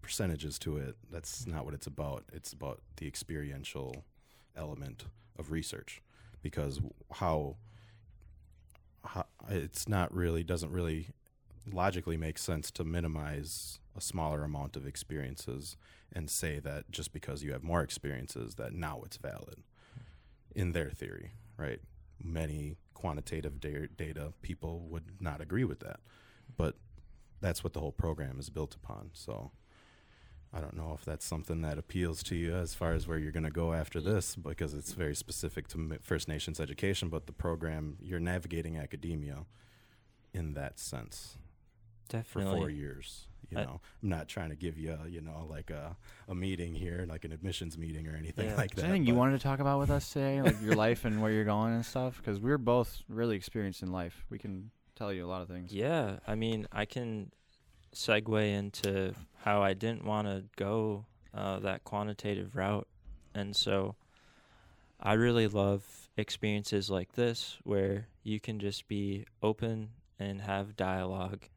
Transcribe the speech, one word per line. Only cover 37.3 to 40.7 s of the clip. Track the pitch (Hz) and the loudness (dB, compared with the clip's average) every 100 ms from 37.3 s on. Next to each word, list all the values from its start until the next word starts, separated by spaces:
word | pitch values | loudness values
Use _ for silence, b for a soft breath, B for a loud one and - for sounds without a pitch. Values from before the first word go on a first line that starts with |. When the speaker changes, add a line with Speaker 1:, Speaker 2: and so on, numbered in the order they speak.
Speaker 1:
program, | - 87 82 80 78 76 90 | -4 -2 0 0 -2 -4 -6
you're | 87 87 | -4 -2
navigating | 87 90 82 82 80 80 | 0 6 6 6 2 -2
academia | 69 73 82 80 71 69 85 b b b b b b b - | -4 -4 -2 -2 -2 -6 -10 b b b b b b b -8
in | 90 80 | -4 -2
that | 71 69 | -2 -4